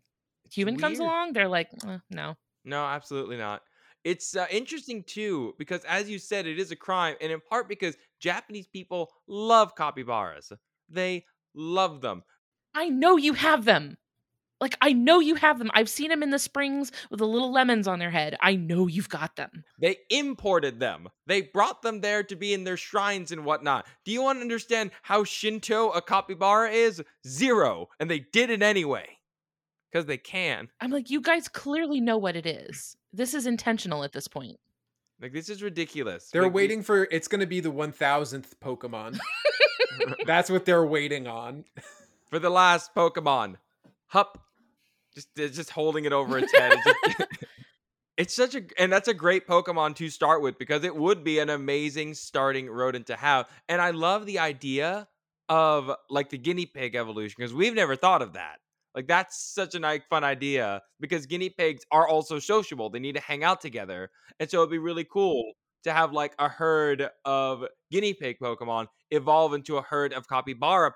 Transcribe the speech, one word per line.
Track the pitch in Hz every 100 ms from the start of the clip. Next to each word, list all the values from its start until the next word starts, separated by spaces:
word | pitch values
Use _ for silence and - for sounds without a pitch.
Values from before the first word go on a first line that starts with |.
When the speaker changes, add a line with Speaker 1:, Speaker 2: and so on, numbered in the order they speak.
| _ _ _ _ _
Speaker 1:
human | 196 196
Speaker 2:
it's | 285
Speaker 1:
comes | 311 285
Speaker 2:
weird. | 330
Speaker 1:
along, | 339 349
they're | 233 190
like, | 175 165 - 208
"Uh, | 185 -
no." | 175 151 156 _ _ 127
Speaker 2:
No, | 143
absolutely | 143 143 - 139 110 120
not. | 104 104 _ _ _ _
It's, | 165 180 - 190
uh, | 170
interesting, | 202 262 311 - 220
too, | - 214 214 160 113 -
because | 147 180 156
as | 185 208
you | 196
said, | - 202 160
it | 160
is | 180
a | 160
crime, | - 185 165 -
and | 160
in | 160
part | - 233 196
because | 202 175 - _ -
Japanese | 170 185 - 208 180
people | 190 180 175 160 _ -
love | 208 220 226 208
capybaras. | - 147 135 123 113 90 76 - 104 _ _ _
They | 165 185 180 - _ _ 151
love | 160 185 185 143
them. | 123 92 - _ _ _ _
Speaker 1:
I | 302 339
know | 262 330 349
you | 294
have | 262 311 302
them. | 220 165 147 - _ _ _ _ _ -
Like, | 262 -
I | 285
know | 247 247 349
you | 302
have | 311 311 247
them. | 220
I've | 214 220
seen | - 311
'em | 311
in | 294
the | 277
springs | - 277 277 277 269 - -
with | 208
the | 220
little | 233 254
lemons | 262 254 226 190
on | 175
their | 175
head. | 165 151 156
I | 185 190
know | 165 175 180
you've | 165 -
got | 147 160 -
them. | 135 165 - -
Speaker 2:
They | 165 190 -
imported | 277 285 254 202 175 139 117
them. | 123 78 87 _ 147
They | 196
brought | 160 196 220 -
them | 226 214
there | 208 208
to | 202 180
be | 202
in | 196
their | 185 175
shrines | - 202 202 196 160
and | 165
whatnot. | 147 151 147 127 - _
Do | 190
you | 233
wanna | 269 262
understand | 240 233 - 226 202 -
how | - 208
Shinto | 202 - 214 220 - 220 226
a | 170
capybara | - 190 190 190 196 214 226
is? | 226 226 165 - _ 131
Zero. | 131 262 220 131 85 90 -
And | 165
they | 156
did | 127 220 247
it | 220
anyway. | 208 202 147 113 73 - _ _ _ _ _ _ _
'Cause | 165 151
they | 131
can. | - 185 170 104 117 -
Speaker 1:
I'm | 247
like, | 277 240
"You | 285
guys | 285 330 -
clearly | - 285 302 320 285
know | 233 220
what | 196 170
it | 160
is. | 147 - - - - _
This | 196 247
is | 285 247
intentional | 233 233 220 180 151
at | 143
this | 139 -
point." | 143 127 - _ _ _ _ _ _
Speaker 2:
Like, | 127
this | 147 165
is | 202
ridiculous. | 202 170 160 151 110 85 -
Speaker 3:
They're | 165
Speaker 2:
Like, | 185
we | 190
Speaker 3:
waiting | 196 220
for, | 202 196 190
it's | 165 -
gonna | 202 180
be | 180
the | 160
one | 143 151
thousandth | - 143 147 139 135 - _
Pokemon. | 135 123 120 113 110 196
Speaker 1:
<laughs> | - - - - 587 1077 - - 466 - -
Speaker 3:
That's | 170 175
what | 185
they're | 185 170
waiting | 156 151 147 143 123
on. | 117 120 143 - - - - _ _ _
Speaker 2:
For | 160
the | 175
last | 180 180 170 -
Pokemon. | 202 170 170 143 131 104 92 _ _ _ _ _
Hup. | 190 - - _ _ _ _ _ _ _
Just, | 143 - 151
it's | 147 143
just | 156
holding | 160 156 156
it | 147
over | 139 127 131
its | 392
head. | 494 -
It's | 539 - - - 906
just, | 381
<laughs> | - - - - _
Speaker 1:
<laughs> | _ _ _ -
Speaker 2:
it's | 180
such | - 247
a, | 262 175 -
and | 185
that's | 190 240
a |
great | 180 170 185 -
Pokemon | 175 175 165 151 147
to | 165
start | - 151 160
with | 135 -
because | 123 151
it | 175
would | 151 170 196
be | 151 156
an | 151
amazing | 147 139 143 151 143 151
starting | 147 - 143 135 135 127
rodent | 117 127 123 113
to | 113
have. | 143 135 120 - -
And | 175
I | 175
love | 165 170 208 208
the | 190
idea | 160 135 139 135 160 202 208 _ _ _ -
of, | 160 156 151 135 - -
like, | 139 139
the | 135
guinea | 143 180 170
pig | 139 123 120
evolution | 113 107 107 117
'cause | 120
we've | 131 226
never | 220 160 135
thought | 185 170
of | 110
that. | 87 80 73 _ _ _
Like, | 131 131
that's | 175 185 -
such | - 202 175
a | 170
ni-, | 156 151 -
fun | 160
idea | 143 131 139 135 107 98 - _
because | 143 170 135
guinea | 175 185
pigs | 185 160 135 -
are | 156 160
also | 156 156 151
sociable. | - 214 185 135 110
They | 117
need | 139
to | 143
hang | - 147
out | 165 190
together. | 151 113 95 92 95 _ _ -
And | 156
so | 180
it'd | 160
be | 165
really | 165 170
cool | 165 202 196 135 110 - _ _
to | 160
have, | 156 160
like, | 147 147 -
a | 143
herd | - 160 156 147 139 139 -
of | 139 135 135 127 127 - -
guinea | 185 208
pig | 190 135 120
Pokemon | 123 113 117 113 110 _ -
evolve | 151 135 156 160
into | 147 143 143
a |
herd | - 147 143
of | 131 120
capybara | 131 135 117 151 185 151